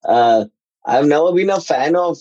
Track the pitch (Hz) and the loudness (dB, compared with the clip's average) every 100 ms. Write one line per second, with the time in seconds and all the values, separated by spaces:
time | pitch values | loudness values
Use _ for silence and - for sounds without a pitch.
0 | - 117 117 113 104 _ _ _ - 127 | -2 2 4 2 -2 _ _ _ -4 0
1 | 147 147 175 180 196 196 - 135 143 175 | 2 2 0 0 0 -2 -2 -2 -2 -2
2 | 175 170 | -2 -6